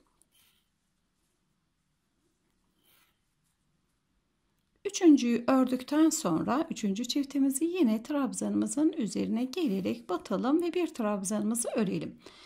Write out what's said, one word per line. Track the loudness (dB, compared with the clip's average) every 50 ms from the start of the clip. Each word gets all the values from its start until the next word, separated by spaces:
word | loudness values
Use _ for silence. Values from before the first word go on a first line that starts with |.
| _ _ _ _ _ _ _ _ _ _ _ _ _ _ _ _ _ _ _ _ _ _ _ _ _ _ _ _ _ _ _ _ _ _ _ _ _ _ _ _ _ _ _ _ _ _ _ _ _ _ _ _ _ _ _ _ _ _ _ _ _ _ _ _ _ _ _ _ _ _ _ _ _ _ _ _ _ _ _ _ _ _ _ _ _ _ _ _ _ _ _ _ _ _ _ _ -10
Üçüncüyü | -8 -2 4 8 8 8 8 6 2 0 0 2 2
ördükten | 2 4 2 2 0 -4 -4 -2 2 4 4 4
sonra | 4 0 0 0 0 0 0 0 0 -2 -2 -4
üçüncü | -4 -4 -2 -2 -2 -2 -4
çiftimizi | -2 -2 -2 -4 -2 0 0 2 2 2 0 -2
yine | -2 2 2 2 2 2 0 -2
trabzanımızın | -4 -2 -2 -2 -2 -2 -4 -4 -2 0 0 0 0 0 0 2 2 2 0
üzerine | -4 -4 -2 -2 -2 -2 -2 -2 -4
gelerek | -4 -4 -2 -2 -2 0 -2 -2 -4 -4 -6 -6 -6
batalım | -6 -6 -4 -4 -4 -2 0 2 2 2
ve | 0 0 -2
bir | -2 -2 -2
trabzanımızı | -4 -4 -2 -2 -2 -2 -4 -4 -4 -2 -2 -2 -2 -2 -4 -4 -2
örelim. | -2 -2 -2 -2 -4 -6 -8 -10 -14 -20 -20 -20 -20 -20